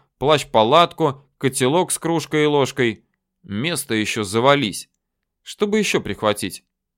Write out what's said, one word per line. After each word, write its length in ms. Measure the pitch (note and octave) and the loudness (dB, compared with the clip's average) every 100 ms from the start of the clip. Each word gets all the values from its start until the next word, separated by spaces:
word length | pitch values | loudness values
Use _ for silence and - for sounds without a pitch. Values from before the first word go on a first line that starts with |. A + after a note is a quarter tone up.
| _ - | _ -4
плащ-палатку, 1080 | C3+ D3+ - A2+ A2 D#3 E3+ - D#3 C3+ _ - | 0 0 2 2 4 4 4 0 -2 -2 _ -4
котелок 540 | C3+ C3+ B2+ E3 F3 | -4 0 0 2 0
с 60 | - | -4
кружкой 460 | E3 E3 - D3+ | -2 -4 -2 0
и 20 | D3+ | 2
ложкой. 580 | D3 C3 - A#2+ G#2 _ _ _ _ | 2 0 0 -2 -2 _ _ _ _
Место 520 | - G2 D3+ E3 - | -10 -6 -4 -4 -4
еще 300 | A2 G#2 - | -2 -2 -4
завались. 640 | G2+ A2 C3 C#3+ A#2 - - _ _ _ _ _ | -2 2 4 2 0 -6 -14 _ _ _ _ _
Что 240 | - - G#3 | -14 -6 -2
бы 120 | G#3+ | 0
еще 220 | G3 - | 0 -2
прихватить? 640 | G#2 G2 G#2+ G#2 F#2+ - _ _ _ | -4 -4 -2 -2 -6 -10 _ _ _